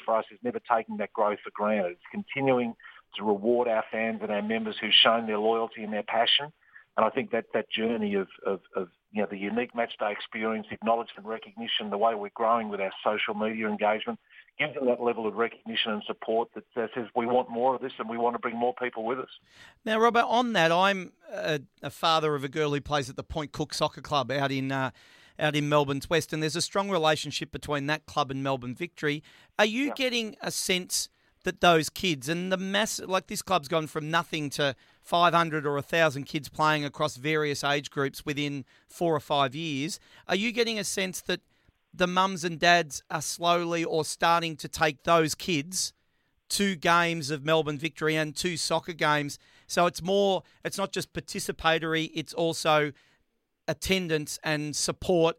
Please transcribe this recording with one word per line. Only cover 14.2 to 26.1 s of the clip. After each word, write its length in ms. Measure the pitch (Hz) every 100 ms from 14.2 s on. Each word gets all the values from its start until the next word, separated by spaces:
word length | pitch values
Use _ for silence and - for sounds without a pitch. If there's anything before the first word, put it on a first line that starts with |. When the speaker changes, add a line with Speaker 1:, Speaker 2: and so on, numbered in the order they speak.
| _ - - _
Speaker 1:
gives 160 | 147
them 100 | 147 127
that 160 | 120
level 240 | 120 113 110
of 100 | 101
recognition 560 | 117 - - 113 117
and 100 | 104 -
support 440 | 107 - 113 117
that, 100 | 110 - -
uh, 100 | 110
says, 120 | - 107
"We 100 | -
want 240 | 117 123 123
more 240 | 117 127
of 60 | 127
this 120 | 131 -
and 120 | 110
we 80 | 117
want 160 | 117
to 40 | 117
bring 180 | 120 113
more 180 | 120
people 300 | 123 123 117
with 140 | 110 131
us." 100 | 131 - _ - - _ 220
Speaker 2:
Now, 120 | 220
Robert, 280 | 226 233 -
on 260 | 226 247
that, 180 | 208 165
I'm 420 | 170 196 196 180 _ -
a, 280 | 208 - 151 127 _
a 60 | 143
father 460 | - 175 160 156
of 100 | 147
a 40 | 135
girl 260 | 156 151
who 60 | 143
plays 260 | - 147 127
at 80 | 131
the 60 |
Point 300 | - 165 147
Cook 200 | - 151
Soccer 300 | - 156 -
Club 280 | 131 147 123
out 220 | 135 139
in, 180 | 135 135
uh, 200 | 135 131 - - - - -
out 180 | 151 147
in 140 | 147
Melbourne's 400 | 147 135 139 -